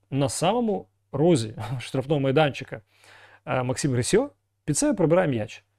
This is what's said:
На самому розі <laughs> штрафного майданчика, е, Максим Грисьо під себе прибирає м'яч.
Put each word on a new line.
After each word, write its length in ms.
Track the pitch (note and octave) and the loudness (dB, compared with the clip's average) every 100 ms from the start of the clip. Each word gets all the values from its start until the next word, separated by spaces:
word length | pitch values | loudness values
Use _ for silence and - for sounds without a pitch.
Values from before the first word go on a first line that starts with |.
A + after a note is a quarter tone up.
| - | -6
На 180 | C3+ C3+ | -2 -2
самому 580 | - E3+ A#3+ A3+ F#3 - _ _ | 0 0 0 0 -4 -8 _ _
розі 420 | C#3 E3+ C#3+ A2 A2 G#2+ | 0 4 4 0 -8 -8
<laughs> 120 | C3 | -8
штрафного 400 | - C3 C3 D3+ | -6 -6 -2 0
майданчика, 600 | C3+ C3+ D3 - - C3+ _ _ - - - _ D#3 | 2 2 2 0 -12 -14 _ _ -20 -20 -20 _ -4
е, 160 | B2+ | -2
Максим 300 | B2+ B2 C#3 | 0 -2 0
Грисьо 380 | B2 A#2+ G#3 C#4+ _ _ _ | 0 2 2 0 _ _ _
під 140 | - D3 | -4 0
себе 160 | D4+ | 0
прибирає 340 | A3 D#3 F3 E3 | 2 4 4 2
м'яч. 360 | A#2 G#2 - _ | -2 -6 -12 _